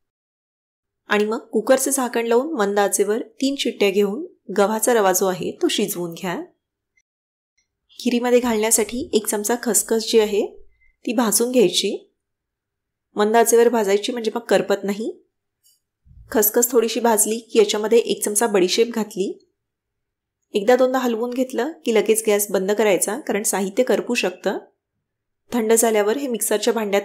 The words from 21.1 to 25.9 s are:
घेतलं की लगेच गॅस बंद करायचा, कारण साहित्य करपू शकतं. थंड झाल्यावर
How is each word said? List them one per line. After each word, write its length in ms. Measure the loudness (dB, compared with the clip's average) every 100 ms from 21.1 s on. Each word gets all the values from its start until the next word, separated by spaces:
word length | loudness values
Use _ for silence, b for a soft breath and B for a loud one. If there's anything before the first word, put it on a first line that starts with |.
| -2 -4
घेतलं 420 | -4 -4 -4 -6 -4 0
की 100 | 2
लगेच 280 | 2 0 2
गॅस 200 | 0 0
बंद 220 | -2 0
करायचा, 480 | 0 2 2 0 -6
कारण 240 | -6 -4
साहित्य 400 | -2 -4 -2 0
करपू 300 | 2 0 0
शकतं. 440 | -4 -4 -4 -6 -6 -10 _ _ _ _ _ _ _ _
थंड 220 | -4 2
झाल्यावर 440 | 2 4